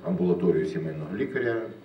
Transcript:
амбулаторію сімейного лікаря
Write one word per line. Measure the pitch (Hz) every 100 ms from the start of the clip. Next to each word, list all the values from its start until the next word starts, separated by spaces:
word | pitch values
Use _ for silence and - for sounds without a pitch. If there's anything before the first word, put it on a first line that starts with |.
амбулаторію | - - 90 87 87 - 80
сімейного | 82 80 78 78 101
лікаря | 131 131 117 117 117 -